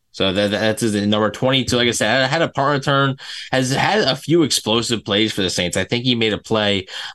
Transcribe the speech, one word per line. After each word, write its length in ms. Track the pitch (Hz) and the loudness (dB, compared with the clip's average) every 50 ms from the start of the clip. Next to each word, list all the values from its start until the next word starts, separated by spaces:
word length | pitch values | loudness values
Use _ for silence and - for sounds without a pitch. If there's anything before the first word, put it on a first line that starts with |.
| _ _ | _ _
So 220 | - - 95 95 | -4 -2 -2 0
that, 180 | 90 98 104 101 | 2 2 0 0
that's 320 | 104 95 110 110 107 - | 0 0 0 0 0 0
his 120 | 120 113 104 101 104 | 0 0 0 0 2
number 240 | 104 107 107 107 104 | 2 2 2 2 0
twenty-two. 460 | 101 - - 131 135 131 117 - 123 | 0 -2 0 0 2 0 0 0 0
Like 120 | 120 120 120 | 2 2 2
I 40 | |
said, 360 | 110 - 113 107 117 135 131 127 | 2 0 0 2 2 2 2 2
had 140 | 147 165 | 0 0
a 60 | 160 - | 0 0
punt 320 | - - 135 143 147 139 | 0 0 0 0 0 0
return, 360 | 139 151 139 139 139 135 131 - - - - - - - | 0 0 2 2 2 0 -2 -4 -10 -14 -14 -14 -6 -2
has 180 | - 131 131 127 | 0 0 0 0
had 300 | 135 139 135 156 196 220 | 0 0 0 2 2 2
a 160 | 196 135 127 | 0 0 -2
few 260 | - - - 160 170 | -2 0 2 2 4
explosive 600 | 156 120 - - - 110 110 117 113 - 120 107 - | 4 2 0 -2 0 0 0 0 0 0 -2 -4 -2
plays 280 | - 101 104 110 107 | 0 0 2 2 0
for 100 | - - | 0 -2
the 80 | 95 87 | -2 -2
Saints. 260 | - - 90 87 - | 0 -2 -2 -2 -2
I 80 | 98 95 | -4 -2
think 200 | - 120 120 123 | -2 -2 -2 0
he 120 | 131 123 | 0 0
made 160 | 117 113 110 | 2 0 0
a 60 | 101 90 | 0 -2
play, 480 | - - 110 107 104 104 101 95 92 - - - - - | -2 -2 0 0 2 2 0 -2 -4 -8 -12 -14 -14 -8